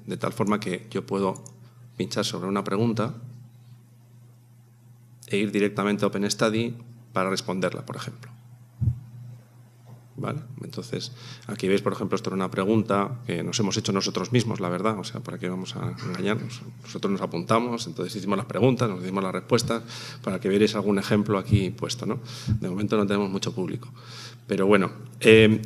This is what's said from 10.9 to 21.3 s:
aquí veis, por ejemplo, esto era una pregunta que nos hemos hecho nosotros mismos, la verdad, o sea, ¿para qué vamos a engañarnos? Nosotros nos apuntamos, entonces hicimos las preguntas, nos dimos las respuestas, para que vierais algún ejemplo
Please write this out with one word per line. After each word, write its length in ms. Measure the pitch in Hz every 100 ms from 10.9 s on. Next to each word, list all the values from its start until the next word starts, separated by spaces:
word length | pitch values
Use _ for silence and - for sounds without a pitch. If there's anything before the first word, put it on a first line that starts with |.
| 92 - - - - -
aquí 200 | 104 92
veis, 140 | 98
por 120 | -
ejemplo, 220 | 92 101 95
esto 140 | -
era 60 | 95
una 160 | 92
pregunta 680 | 98 95 113 104 98 98 127 -
que 180 | 87
nos 160 | 87 85
hemos 180 | 101 107
hecho 140 | -
nosotros 400 | 98 98 92 92
mismos, 280 | 120 113 98
la 100 | 90
verdad, 280 | 87 104 107
o 40 |
sea, 160 | 90 -
¿para 180 | - 87
qué 100 | 90
vamos 260 | 92 92 -
a 200 | 90 90 -
engañarnos? 540 | 90 95 107 - - - -
Nosotros 280 | - 92 98
nos 100 | 95
apuntamos, 680 | 95 82 87 113 120 117 87
entonces 280 | 80 87 101
hicimos 220 | 92 98
las 80 | 120
preguntas, 440 | 98 123 120 120
nos 140 | 92
dimos 200 | 92 95
las 100 | 95
respuestas, 500 | 90 - 120 123 117 - - - -
para 160 | - 92
que 100 | 98
vierais 260 | 101 104 107
algún 240 | 101 101
ejemplo 380 | 92 107 104